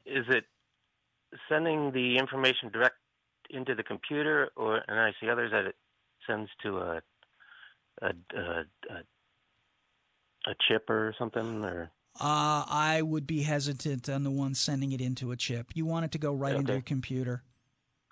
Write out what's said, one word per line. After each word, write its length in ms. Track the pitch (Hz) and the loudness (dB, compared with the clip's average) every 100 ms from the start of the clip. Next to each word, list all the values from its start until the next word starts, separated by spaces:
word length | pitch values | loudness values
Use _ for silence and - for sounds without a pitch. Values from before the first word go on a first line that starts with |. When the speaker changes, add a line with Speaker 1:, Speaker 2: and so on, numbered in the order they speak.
Speaker 1:
is 220 | - 135 117 | -4 -2 4
it 160 | 127 - _ _ _ _ _ _ _ _ 135 - | 4 2 _ _ _ _ _ _ _ _ -14 0
sending 440 | 156 165 156 143 | 2 2 2 0
the 260 | 127 123 123 | 0 2 2
information 500 | 131 135 131 127 120 | 2 2 2 2 -2
direct 260 | 110 123 - _ _ _ _ - | 2 2 2 _ _ _ _ -12
into 260 | 139 127 | -8 -4
the 80 | 113 | -4
computer, 680 | 113 104 - 147 147 151 135 | -4 -6 -4 -2 2 2 2
or, 300 | - 110 110 - | 0 0 0 0
and 140 | 107 | 2
I 140 | 110 - | 2 2
see 120 | 113 | -2
others 200 | 120 117 | 0 2
that 120 | 104 | 0
it 120 | 95 - _ _ _ _ - | 0 -4 _ _ _ _ -4
sends 240 | 107 107 - | -4 -4 -8
to 120 | 107 95 | -4 -2
a, 240 | 90 82 - _ _ _ - - - _ _ - | -2 -4 -6 _ _ _ -20 -20 -20 _ _ -6
a, 100 | 95 87 87 95 | -4 -4 -8 -6
a, 280 | 87 85 80 _ - | -4 -4 -6 _ -14
a, 1600 | 85 - _ _ _ _ _ _ _ _ _ _ _ _ _ - | -12 -14 _ _ _ _ _ _ _ _ _ _ _ _ _ -6
a 40 | 101 - | 0 2
chip 220 | 110 - | 2 2
or 240 | 110 110 107 | 0 0 -2
something, 460 | 117 117 113 110 | -4 -2 -4 -2
or? 260 | 104 87 85 _ _ - | -4 -4 -8 _ _ -4
Speaker 2:
Uh, 440 | 147 151 147 151 143 | 0 2 2 2 2
I 320 | 147 156 160 | 2 4 4
would 240 | 160 156 143 | 2 0 0
be 160 | 156 | 0
hesitant 640 | 151 147 143 135 151 135 135 | 2 0 0 -2 -2 -4 -2
on 140 | 139 | -2
the 60 | 139 | 0
one 240 | 135 135 | 0 0
sending 380 | 135 - 139 139 | 0 0 0 0
it 80 | 131 | 0
into 300 | 127 123 131 | -2 -2 -4
a 40 | 123 | -4
chip. 380 | - 117 117 | -2 -4 -4
You 120 | 160 160 | -4 -2
want 180 | 165 | 0
it 80 | 160 | -2
to 60 | 156 | -2
go 160 | 147 | -2
right 160 | 143 139 | 0 0
into 100 | 139 | 0
Speaker 1:
Okay. 80 | 139 | 2
Speaker 2:
your 80 | 135 | 0
computer. 600 | 127 139 - 131 123 123 - _ _ _ _ _ _ | 0 -2 0 -2 -2 -4 -8 _ _ _ _ _ _